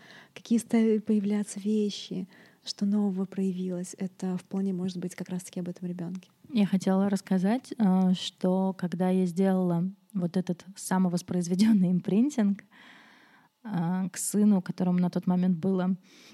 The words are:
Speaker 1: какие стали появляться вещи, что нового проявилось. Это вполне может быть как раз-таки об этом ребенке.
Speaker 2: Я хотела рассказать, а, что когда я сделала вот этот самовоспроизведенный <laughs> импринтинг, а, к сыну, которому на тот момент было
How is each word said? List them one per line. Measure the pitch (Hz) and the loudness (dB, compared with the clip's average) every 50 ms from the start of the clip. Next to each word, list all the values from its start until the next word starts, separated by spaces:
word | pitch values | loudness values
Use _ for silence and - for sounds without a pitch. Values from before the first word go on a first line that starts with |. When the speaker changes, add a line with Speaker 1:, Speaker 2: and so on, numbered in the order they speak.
| - - - - - _ - | -18 -20 -20 -20 -20 _ -20
Speaker 1:
какие | - - - 233 | -10 -4 0 0
стали | 220 - - - 226 220 226 214 | 0 0 2 2 2 4 4 2
появляться | 214 214 - 214 214 196 202 214 208 208 - - 202 | 2 2 0 0 0 0 0 -2 -2 -4 -6 -8 -6
вещи, | 190 214 214 214 208 202 - - - - 180 185 185 - - - - - _ _ - | -2 0 0 0 0 0 -2 -6 -10 -8 -8 -8 -8 -10 -14 -20 -20 -20 _ _ -14
что | - - - 202 | -12 -6 -4 -2
нового | 202 208 208 202 202 185 190 196 | 0 0 2 0 0 0 -2 -4
проявилось. | 185 - 196 190 190 180 180 185 185 180 175 180 - - - | -4 -4 -2 -2 -2 -2 -4 -4 -4 -4 -6 -8 -8 -8 -8
Это | 190 180 _ - 190 185 180 | -8 -8 _ -6 -6 -4 -4
вполне | 180 - - - 190 196 196 185 | -4 -6 -6 -4 -2 -2 -2 -2
может | 175 180 190 180 | -2 -4 -4 -6
быть | 180 180 180 - | -6 -8 -8 -8
как | - 180 - | -10 -10 -8
раз-таки | 180 180 - - - 180 | -8 -8 -8 -8 -10 -8
об | 175 180 | -8 -8
этом | 175 - 185 | -8 -8 -8
ребенке. | 175 175 180 165 175 185 185 - _ _ _ _ - | -8 -8 -8 -8 -8 -10 -12 -14 _ _ _ _ -4
Speaker 2:
Я | 294 214 196 | 0 0 2
хотела | 170 190 185 - 190 190 190 196 202 | 2 2 0 2 2 2 2 2 2
рассказать, | 196 190 - - 190 185 180 196 233 269 - - - | 0 -2 -2 0 0 2 2 2 0 0 -4 -6 -4
а, | - 214 185 185 190 185 185 185 | 0 2 4 4 4 4 4 2
что | - - - - - - 185 185 190 190 190 185 - | 0 -2 -10 -8 -2 0 0 2 2 0 -2 -4 -4
когда | 185 165 180 175 185 185 | -6 -4 -2 0 0 2
я | 185 185 185 | 2 2 2
сделала | 175 165 185 190 190 190 185 180 175 170 170 180 190 196 _ _ _ - | 0 0 2 2 2 2 2 2 2 0 0 -2 -2 -6 _ _ _ -6
вот | 190 175 165 - | -4 -4 -2 -2
этот | 185 180 - 175 - - 185 196 | -2 -2 -2 -6 -6 -8 -20 -18
самовоспроизведенный | - - - 190 185 185 175 175 175 - - 180 180 170 170 185 180 220 226 226 196 180 175 | -10 -4 -2 0 2 2 2 0 -2 -4 -2 -4 -2 -2 0 2 4 4 6 6 4 4 4
<laughs> | |
импринтинг, | 180 175 - - 180 220 254 294 294 240 208 202 196 - - _ _ - - - - - - - - - - _ _ _ _ _ _ _ - | 2 0 0 0 2 2 2 2 2 0 0 0 0 -2 -6 _ _ -20 -20 -20 -20 -20 -20 -20 -20 -20 -20 _ _ _ _ _ _ _ -10
а, | 220 196 170 170 170 185 185 190 190 | -6 -4 -2 -2 -2 -2 -2 -4 -4
к | - | -6
сыну, | - - - - 208 208 214 202 180 - | -8 -6 -2 2 4 4 4 4 4 0
которому | - - - 185 180 180 | -2 -4 -2 0 2 2
на | 180 180 175 | 2 2 0
тот | - 185 - | 0 -2 0
момент | 180 180 180 180 185 180 160 | 2 2 2 2 2 0 0
было | 165 190 190 185 180 185 190 - _ - - - - - | 0 0 0 0 0 0 -2 -4 _ -18 -20 -20 -20 -20